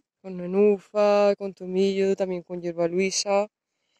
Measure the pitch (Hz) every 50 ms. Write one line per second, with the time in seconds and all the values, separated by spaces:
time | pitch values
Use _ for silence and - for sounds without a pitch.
0 | _ _ _ _ - 190 190 180 175 175 185 196 208 214 208 190 - _ - 208
1 | 208 208 208 202 202 202 202 - 202 196 185 - 185 180 185 185 196 196 196 190
2 | 196 196 196 - 202 185 185 175 170 - 180 180 170 175 170 165 170 165 170 180
3 | 190 190 190 - - 208 202 202 202 214 _ _ _ _ _ _ _ _ _ _